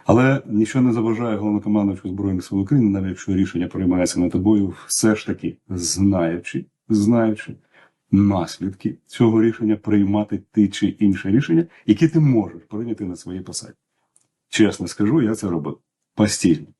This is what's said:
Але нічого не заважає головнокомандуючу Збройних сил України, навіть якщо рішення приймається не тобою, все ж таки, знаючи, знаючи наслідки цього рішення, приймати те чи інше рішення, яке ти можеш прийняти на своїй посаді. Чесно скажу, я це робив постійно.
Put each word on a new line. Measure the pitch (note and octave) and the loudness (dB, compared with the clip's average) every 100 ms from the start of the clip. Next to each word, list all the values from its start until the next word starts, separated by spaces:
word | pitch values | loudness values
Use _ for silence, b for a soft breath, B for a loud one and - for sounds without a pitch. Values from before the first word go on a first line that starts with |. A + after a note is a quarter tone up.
| - | 2
Але | G#2+ C3 C3+ - | 4 4 0 -2
нічого | G#2 A2 C3 | -2 0 2
не | B2+ | 0
заважає | A2+ A2 A2 A#2 G2+ | 2 -2 -2 -2 -2
головнокомандуючу | G#2+ G#2 G#2 G#2+ G2+ F#2+ F#2+ | -2 -2 0 0 0 -2 -8
Збройних | F#2+ G2+ F#2 | -6 -4 -4
сил | - G2 | -4 -4
України, | G2 C#3+ G#2+ | 0 2 2
навіть | G2 F#2+ | 2 -4
якщо | F2 - | -8 -4
рішення | F#2+ F#2 E2+ F2 | 0 0 -2 -6
приймається | F#2 F2+ F2+ F2+ F#2 | -2 0 0 0 0
не | F2 | -2
тобою, | G#2 G2 G#2+ F#2+ - - | 0 2 2 0 -6 -8
все | - A2 G#2+ | 0 0 0
ж | - | -4
таки, | F#2 E2+ - - | -8 -8 -10 -12
знаючи, | F#2 E2+ F2 G2 F#2+ E2 F2 - - - _ - | -8 -6 0 2 2 0 -4 -8 -10 -12 _ -2
знаючи | G#2+ G#2 A#2 A2 G#2+ - - b b b b - | 0 2 2 2 -2 -10 -18 b b b b 0
наслідки | G2 G2+ F#2+ E2 - G2 - - - _ | 4 4 2 -4 -6 -8 -6 -8 -8 _
цього | - A#2 A2 | 2 4 4
рішення, | A2+ - A2 G#2 | 2 0 -2 -2
приймати | - G#2 G2 G#2 G#2 G2+ - | 0 0 2 0 -2 -8 -4
те | A2 G2+ | 0 0
чи | G2+ G2 | 2 -4
інше | - G#2 G2 G2 | 0 0 0 0
рішення, | A#2 D3 E3 E3 b - | 0 2 0 0 b 0
яке | - D#3+ | 2 4
ти | D#3+ | 4
можеш | D3 A#2 F2+ E2+ _ | 2 2 0 -8 _
прийняти | G#2+ A#2 G#2 | -10 -8 -8
на | F#2+ E2+ | -8 -10
своїй | F2 F#2 | -12 -12
посаді. | F#2 C3 - - _ _ _ _ _ _ _ | -12 -14 -16 -20 _ _ _ _ _ _ _
Чесно | - G#2 - F2+ | 2 2 2 -10
скажу, | - G#2 D#3+ | -2 0 2
я | A2 | 0
це | A2 G2+ | -2 -4
робив | E2+ D2 C#2 _ _ _ | -6 -6 -12 _ _ _
постійно. | - G#2 - - D#3+ - _ | -2 -2 2 2 2 -2 _